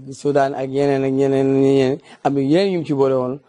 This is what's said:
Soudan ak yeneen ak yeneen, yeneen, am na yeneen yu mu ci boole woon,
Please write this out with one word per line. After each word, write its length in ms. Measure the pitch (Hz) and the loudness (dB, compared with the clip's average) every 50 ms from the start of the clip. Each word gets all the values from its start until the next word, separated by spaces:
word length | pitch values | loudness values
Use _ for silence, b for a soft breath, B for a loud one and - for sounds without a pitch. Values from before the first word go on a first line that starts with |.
| 131 135 135 | -12 -16 -16
Soudan 400 | - - 147 139 143 139 139 143 | -6 -4 -2 0 2 0 0 -2
ak 160 | 135 135 135 | -4 -6 -6
yeneen 340 | 131 139 143 143 139 135 135 | -2 -2 0 0 0 0 0
ak 100 | 135 135 135 | 0 0 0
yeneen, 440 | 139 135 135 135 135 135 135 135 139 | 0 2 2 2 2 2 2 2 4
yeneen, 360 | 135 139 139 135 127 139 156 B B B B - | 4 4 4 2 2 0 -4 B B B B -4
am 100 | 143 139 | -2 -2
na 60 | 139 | -2
yeneen 300 | 135 135 151 180 202 196 185 | 0 0 2 2 2 0 -2
yu 60 | 175 | -2
mu 60 | 151 | -4
ci 80 | 135 147 | -4 -2
boole 200 | 135 139 135 135 | 0 0 2 2
woon, 240 | 131 127 127 131 147 b | 0 -2 -4 -6 -10 b